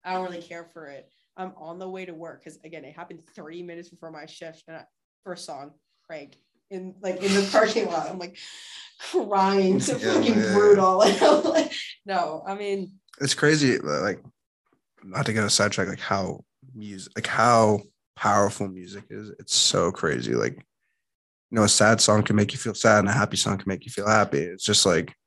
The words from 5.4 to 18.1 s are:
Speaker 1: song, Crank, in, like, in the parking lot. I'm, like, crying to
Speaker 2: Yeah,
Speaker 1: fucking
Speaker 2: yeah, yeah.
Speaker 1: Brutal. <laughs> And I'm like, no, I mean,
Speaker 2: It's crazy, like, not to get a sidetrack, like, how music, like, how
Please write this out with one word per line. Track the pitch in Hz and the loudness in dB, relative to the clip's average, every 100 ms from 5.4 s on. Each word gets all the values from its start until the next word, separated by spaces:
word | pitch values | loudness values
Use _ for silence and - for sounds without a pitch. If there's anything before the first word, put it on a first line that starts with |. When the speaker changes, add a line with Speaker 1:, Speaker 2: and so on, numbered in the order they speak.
| - | -12
Speaker 1:
song, | 143 143 147 _ _ _ | -14 -16 _ _ _ _
Crank, | 156 143 _ _ _ _ | -16 -16 _ _ _ _
in, | 190 185 185 | -12 -12 -10
like, | 196 180 | -8 -4
in | 196 196 | 0 0
the | 196 | 2
parking | 220 214 233 190 | 2 2 0 -2
lot. | 165 - | -4 -6
I'm, | 185 | -10
like, | 175 - - - - - - _ - | -14 -16 -20 -20 -20 -20 -20 _ -4
crying | 359 214 196 190 196 190 190 | -4 0 2 2 4 4 2
to | - - | 0 -2
Speaker 2:
Yeah, | - | 0
Speaker 1:
fucking | - 226 | 2 4
Speaker 2:
yeah, | 214 214 | 2 4
yeah. | |
Speaker 1:
Brutal. | 196 208 196 190 185 | 6 8 8 8 6
<laughs> | 202 | 4
And | - | 6
I'm | 294 302 | 6 6
like, | 311 320 - - - - - | 4 2 0 -4 -14 -16 -4
no, | 190 - 160 - | -2 -2 -6 -10
I | 196 | -8
mean, | 208 196 190 - _ - | -4 -6 -6 -14 _ -8
Speaker 2:
It's | 139 - | -4 2
crazy, | 147 156 139 113 | 2 4 2 2
like, | - 73 95 - - _ _ _ _ _ _ _ | 0 -2 -2 -4 -12 _ _ _ _ _ _ _
not | 95 92 143 | -14 -6 -4
to | |
get | 110 | -2
a | 107 | 0
sidetrack, | - 104 - 95 | 2 0 0 -6
like, | - | -6
how | - 98 92 - - _ 131 | -4 -4 -4 -8 -16 _ -20
music, | 127 104 95 95 - | -18 -16 -14 -12 -10
like, | - | -6
how | - 113 117 107 104 - _ _ | 2 4 6 4 2 -4 _ _